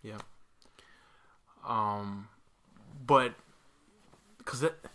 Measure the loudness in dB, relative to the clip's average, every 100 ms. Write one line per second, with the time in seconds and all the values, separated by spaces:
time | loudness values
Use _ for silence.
0 | -14 -14 -14 -18 -20 -20 -20 -20 -20 -20
1 | -20 -20 -20 -20 _ -14 -4 0 0 0
2 | -4 -8 -12 -20 -20 _ -20 -20 -20 -8
3 | 6 6 6 -4 -20 -20 -20 -20 -20 -20
4 | -20 -20 -20 -12 -6 0 0 0 -16